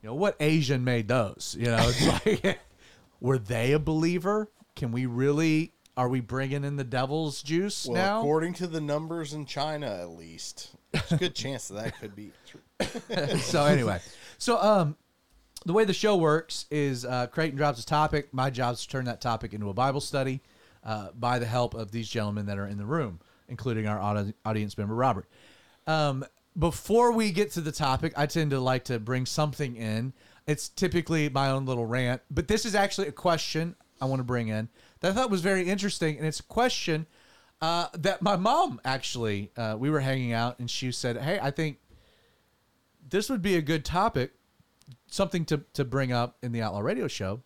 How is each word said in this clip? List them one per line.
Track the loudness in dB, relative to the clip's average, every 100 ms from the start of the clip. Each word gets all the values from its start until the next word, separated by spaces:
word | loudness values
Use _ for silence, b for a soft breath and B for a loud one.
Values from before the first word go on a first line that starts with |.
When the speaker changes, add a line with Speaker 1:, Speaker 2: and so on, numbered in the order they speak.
Speaker 1:
You | -8
know, |
what | 0 0 2
Asian | 4 4 4 2
made | 2 0 2
those? | 2 2 -2 -10 -2
You | 0
know, | 4
it's | 4 4 2
<laughs> | 4 2 2
like, | 2 -2 -8 b b b b _
were | 0 0
they | 0 0 2
a | 2
believer? | 2 2 2 2 2 0 -2 _ _
Can | -6 -4
we | -2 -2
really, | 2 2 4 4 2 0 _ _ -2
are | 0
we | 0
bringing | -2 -4 -2 -2
in | -2 -4
the |
devil's | -2 -2 0 0 -2 -4
juice | -2 0 0 -2 -2
Speaker 2:
Well, | 0
Speaker 1:
now? | 2 2
Speaker 2:
according | 2 2 0
to | -4 -4
the | -4
numbers | -2 -2 -2 -6 -6
in | -8 -8
China, | -4 -4 -4 -4
at | -6 -8
least, | -12 -16 -14 -14 -12 -16 -18 _
there's | -6 0
a | 0
good | 0
chance | -4 -6 -8 -8
that | -8
that | -8 -8
could | -14
be | -14 -18 -20 -20
true. | -20 _ _
<laughs> | -6 -6 -6 -4 0 -2
Speaker 1:
<laughs> |
So | 0 4
anyway, | 6 6 4 -2 B B B B
so, | 0 4
um, | 6 6 4 -2 _ _ _ _ _ -12
the | 0
way | 4 4
the |
show | 4 4 6
works | 6 4 2 -10 -4
is, | 0 0 0 -2
uh, | -2 0
Creighton | 0 -2 2
drops | 0 0
a | 0
topic. | 2 4 2 -2
My | -2 -2
job | 0 -2
is | -2
to | -6
turn | -4 -4
that | -4
topic | -2 -2 -4
into | -6 -4
a |
Bible | 0 0 0
study, | -2 -2 -2 -4 b b b b
uh, | -8 -8 -8 -4
by | 0 0
the | 0
help | 0 0
of | -2 -6
these | -6 -4
gentlemen | -2 -2 -2 -4
that | -4
are | -6
in | -6
the | -4
room, | -2 -4 -6 b b b
including | -8 -2 -2 0
our | 0
audi-, | 0 0 -2 -6
audience | -4 -2 -2 -4
member, | -4
Robert. | 0 0 0 -4 b b b b b -2
Um, | 2 2 -2 -6 _ _ -2
before | -2 -2 2 4 6
we | 4 2
get | 2 0
to | 0
the | -4
topic, | -2 0 2 0 0
I | 0
tend | 2 0
to | 2
like | 2 0
to | 0 -4
bring | -2 -2 -2
something | 0 -2 0 -6 -4
in. | -4 -2 -4 -8 b b -4
It's | -4 -4
typically | -2 0 0 0 0 2
my | 2 2
own | 0 0
little | -2 0
rant, | 0 0 -2 _
but | -4 2
this | 0
is | 2 2
actually | 2 2 -4
a |
question | 0 2 2 0 -2 -2 -6 _ _
I |
wanna | -2 -2
bring | 0 -2 0
in | -2 -4 b b b
that | 0
I |
thought | 2 2
was | 2
very | 2 2 2
interesting, | 0 -2 0 -2 0
and | -2
it's | -4
a |
question, | -4 2 2 2 -2 -2 -4 b b b b b
uh, | 0 0 -2
that | 0 0 2
my | 2 2
mom | 4 4 2 0
actually, | -4 -2 -4 -2 -2 -2 -4 -6
uh, | -4 -2
we | 0
were | 2
hanging | 0 0 0
out, | 0 0 -2
and | -6
she | -4 -4
said, | -4 -2 -2
"Hey, | -2 -2
I | -2
think | -2 -4 -4 _ b b b b b b b _ _ _ _ -4
this | -2 0
would | 0
be | 2 2
a |
good | 2 -2
topic, | 0 2 2 0 -4 _ _ _ _ _ -20 -20 _
something | -2 0 0 0
to, | -2 -2
to | -4
bring | -2 0 0
up | 0 -2 _
in | -6
the | -2
Outlaw | -2 -2
Radio | -2 -2 -2
Show." | -4 -4 -6